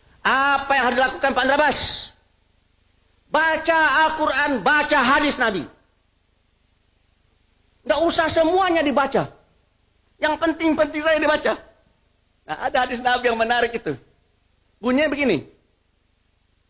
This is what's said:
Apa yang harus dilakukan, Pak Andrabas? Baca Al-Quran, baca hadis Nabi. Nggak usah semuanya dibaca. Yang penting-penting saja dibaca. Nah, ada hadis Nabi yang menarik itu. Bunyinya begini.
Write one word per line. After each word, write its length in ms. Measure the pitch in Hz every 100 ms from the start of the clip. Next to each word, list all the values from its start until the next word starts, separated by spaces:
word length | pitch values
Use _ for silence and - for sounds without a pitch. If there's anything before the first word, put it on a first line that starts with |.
| _ _
Apa 560 | 202 254 277 277 269 277
yang 160 | 247
harus 40 | 247
dilakukan, 320 | 254 - 277
Pak 80 | 254
Andrabas? 360 | 262 285 294 - - - - _ _ _ _ _ _ _ _ _ _ _ -
Baca 460 | 302 320 311 330 320 302 285
Al-Quran, 560 | 311 - 302 269 294 254
baca 380 | 208 294 294 285
hadis 400 | 247 294 294 254
Nabi. 240 | 233 190 113 _ _ _ _ _ _ _ _ _ _ _ _ _ _ _ _ _ _ _ _ _
Nggak 160 | 247 294
usah 280 | 330 - 311
semuanya 560 | 330 320 370 370 330
dibaca. 440 | 294 269 262 208 - - _ _ _ _ _ _ _ -
Yang 140 | 302 302
penting-penting 600 | 330 320 330 320 302 302
saja 160 | 320 311
dibaca. 320 | 302 294 - - - _ _ _ _ _ _ _
Nah, 120 | - 156
ada 120 | 262 262
hadis 160 | 254 240
Nabi 280 | 247 247 240
yang 80 | 226
menarik 360 | 226 240 233
itu. 200 | 233 160 127 _ _ _ _ _ _ _ -
Bunyinya 280 | 233 262 311
begini. 240 | 285 269 143 - _ _ _ _ _ _ _ _ _ _ _